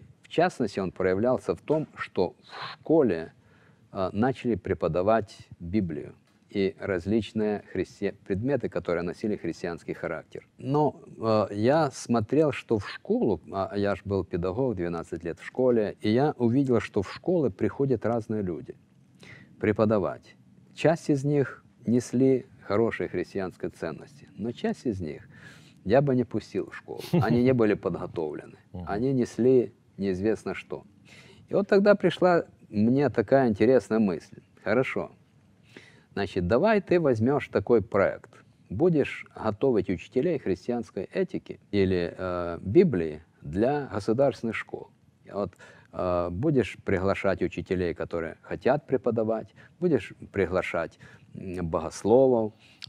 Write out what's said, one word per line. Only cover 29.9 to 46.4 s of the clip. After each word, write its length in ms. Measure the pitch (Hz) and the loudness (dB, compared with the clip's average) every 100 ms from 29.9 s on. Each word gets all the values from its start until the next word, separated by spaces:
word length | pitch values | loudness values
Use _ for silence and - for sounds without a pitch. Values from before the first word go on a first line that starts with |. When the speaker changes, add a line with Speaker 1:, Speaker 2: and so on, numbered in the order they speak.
| - | -4
Speaker 1:
неизвестно 560 | 98 92 107 98 98 | -2 0 0 -2 -4
что. 300 | - - 69 - _ - - - - - | -8 -10 -12 -14 _ -20 -20 -20 -20 -4
И 60 | 185 | -2
вот 120 | 202 | 2
тогда 280 | 202 208 202 | 4 6 4
пришла 500 | 180 - 180 170 - _ - | 2 2 4 4 0 _ -6
мне 400 | 104 110 135 139 | 0 2 4 2
такая 400 | 117 107 135 123 | 2 4 4 4
интересная 480 | 101 110 127 - 110 | 4 6 6 4 2
мысль. 400 | 101 80 - - - _ | 2 0 -8 -20 -20 _
Хорошо. 480 | - 117 135 95 71 - _ _ _ _ _ - - - _ | -2 0 0 -4 -8 -12 _ _ _ _ _ -20 -20 -20 _
Значит, 340 | 98 95 98 87 | -6 -4 -2 2
давай 320 | 120 208 208 | 4 4 2
ты 200 | - 180 | 2 2
возьмешь 480 | 151 110 120 147 - | 4 2 2 0 0
такой 340 | 101 98 117 | -2 4 2
проект. 480 | - 101 82 50 - - _ _ - | 4 2 2 0 -12 -20 _ _ -10
Будешь 560 | 92 180 151 113 - - - | 0 2 2 0 -6 -16 -8
готовить 540 | 110 107 139 110 95 | -6 0 2 2 0
учителей 480 | 90 - 127 165 147 | -4 -4 -2 0 -2
христианской 720 | 98 - - 120 110 101 92 | -2 -4 -4 -6 -6 -10 -6
этики 480 | 185 185 85 - - _ | -4 -4 -6 -10 -16 _
или, 420 | 101 92 90 85 - | 2 2 2 -2 -4
э, 440 | 92 90 87 85 | -6 -4 -6 -6
Библии 640 | 92 151 190 95 80 76 - _ | 2 6 6 4 -2 -6 -14 _
для 480 | 71 90 120 147 131 | -6 0 2 0 -4
государственных 640 | 104 107 113 139 - 113 - | -4 -2 2 2 0 -6 -6
школ. 360 | - - - _ _ _ - | -8 -12 -14 _ _ _ -10
И 60 | |
вот, 220 | 98 95 - - - _ | -6 -6 -8 -20 -20 _
э, 380 | - 90 87 87 | -6 -2 0 -2
будешь 480 | 87 | -2